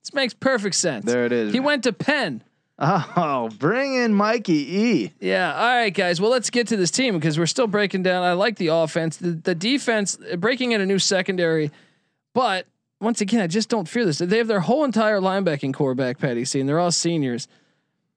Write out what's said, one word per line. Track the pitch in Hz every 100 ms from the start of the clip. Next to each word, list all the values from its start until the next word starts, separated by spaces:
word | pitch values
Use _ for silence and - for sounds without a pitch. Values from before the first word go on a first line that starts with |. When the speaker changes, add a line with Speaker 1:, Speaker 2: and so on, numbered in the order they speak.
Speaker 1:
This | -
makes | 285 247
perfect | - 262 254 196 -
sense. | 180 120 101
Speaker 2:
There | 123
it | 120
is. | 120 107
Speaker 1:
He | 233
went | 277 285
to | 240
Penn. | 202 - 294 202 113 _ _ _ -
Speaker 2:
Oh, | 139 190 - - 160 135 113 107
bring | 143 240 277
in | 262 240
Mikey | 202 208 240 208 156 135 185
E. | 233 170 101 _
Speaker 1:
Yeah. | 185 190 175
All | 143 226
right, | 247 220
guys. | 175 180 170
Well, | 214
let's | 254 -
get | 240 226
to | 220
this | 175
team | - 262 180
'cause | 160 151
we're | 165
still | - 226
breaking | 208 196 190
down. | 185 180
I | 180
like | 180 226 208
the | 170
offense, | 165 156 175 160 -
the, | 175
the | 165 185
defense, | 170 202 269 - 220 196 - -
uh, | 175
breaking | 214 254 254
in | 220
a | 190
new | 196
secondary. | - 190 185 180 170 160 151 - _ _ _ _ _
But | 233 240 185 - _ _ _
once | 214 233
again, | 196 233
I | 175
just | 196 220
don't | 226 170
fear | 240
this. | 208 143
They | 175 220
have | 226
their | 208
whole | 156 269
entire | 285 214 214 208
linebacking | 190 196 185 143 139
core | 131 139 127
back, | 127 120
Patty | 139 120
C, | 127 143
and | 135
they're | 156
all | 175
seniors. | 165 170 165 135 117 - _ _ _ _ _ _